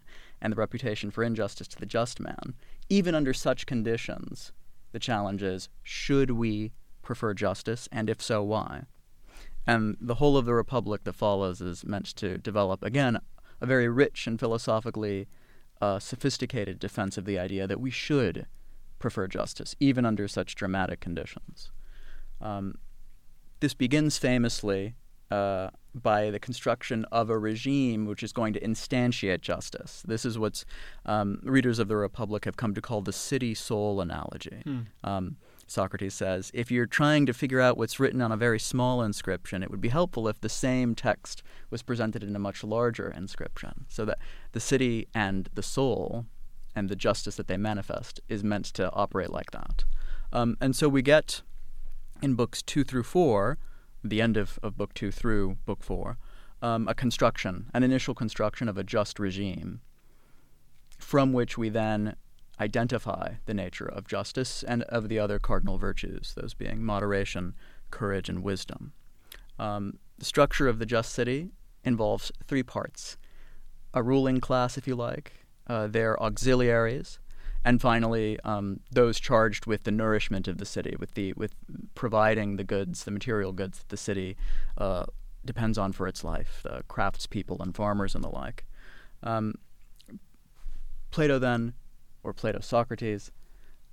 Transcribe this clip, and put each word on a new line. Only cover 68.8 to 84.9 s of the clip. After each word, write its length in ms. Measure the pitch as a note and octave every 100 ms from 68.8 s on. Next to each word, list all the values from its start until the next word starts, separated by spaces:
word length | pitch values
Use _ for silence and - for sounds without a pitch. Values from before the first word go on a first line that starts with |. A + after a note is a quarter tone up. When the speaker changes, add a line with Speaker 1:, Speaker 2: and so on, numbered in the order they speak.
| C#3+ - - - - - - -
Speaker 1:
Um, 400 | G#2+ G#2 G2+ - - -
the 60 |
structure 440 | - - C#3+ - C3+
of 100 | A2
the 80 | A2+
just 260 | A#2 -
city 380 | - A#2+ C3+ F3+ - - -
involves 460 | C3 A2+ G#2+ G2+ - - -
three 160 | C#3
parts. 540 | B2 G#2 - - - - - - - - - - -
A 80 | B2+
ruling 380 | A#2 C3+ C3 B2+
class, 360 | - B2+ B2 C#3
if 80 | C3
you 80 |
like, 500 | A#2+ A#2+ - - - - - -
uh, 200 | A2+ G#2+
their 340 | A2+ A2 -
auxiliaries, 960 | A2+ A2+ C3 B2+ A#2+ A#2 A2+ C#3 E3+ - - - - -
and 160 | A#2+ A#2+
finally, 580 | B2 A2+ A2+ A2+ G#2+ G#2+
um, 400 | - G#2 G2+ F#2+ -
those 300 | B2 A#2 A2
charged 460 | - A#2 A2 G2+ A#2
with 180 | G#2
the 80 | A2+
nourishment 560 | G#2+ A2 G#2+ - F#2+ F#2+
of 100 | E2+
the 80 | G2
city, 300 | - - -
with 160 | -
the, 180 | - F#2+
with 200 | - G#2+ - - - -
providing 640 | - A#2+ G#2+ A2 A2 G2+ G2
the 80 |
goods, 400 | F#2+ G2 F#2+ -
the 80 | -
material 400 | G2+ B2+ A2 F#2+
goods 260 | F#2+ F#2+ -
that 100 | -
the 80 | G2+
city, 400 | - G2 F#2 F#2+ - - - -
uh, 260 | G2